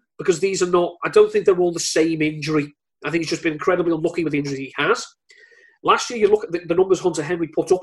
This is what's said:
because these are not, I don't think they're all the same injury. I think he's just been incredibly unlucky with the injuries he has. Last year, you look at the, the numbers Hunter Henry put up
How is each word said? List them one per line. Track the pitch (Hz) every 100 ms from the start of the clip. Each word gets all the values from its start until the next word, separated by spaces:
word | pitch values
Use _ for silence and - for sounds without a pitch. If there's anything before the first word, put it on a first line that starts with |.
| _ -
because | 156 165
these | 196 190
are | 180
not, | 175 175 -
I | 165
don't | 214 214
think | 214
they're | 202 180
all | 180
the | 165
same | - 175 160 160
injury. | 156 156 147 156 147 _ _ _
I | 147
think | 165
he's | 156
just | 165
been | 170
incredibly | 151 - 175 170
unlucky | 160 160 170
with | 156
the | 143
injuries | 143 135
he | 135 -
has. | 151 240 - _ _ - _ _ _ _
Last | 156 226 -
year, | 240
you | 208
look | 214
at | 208
the, | 170
the | 160
numbers | 170 190 180
Hunter | 185 156
Henry | 147 175 151
put | - 156
up | 185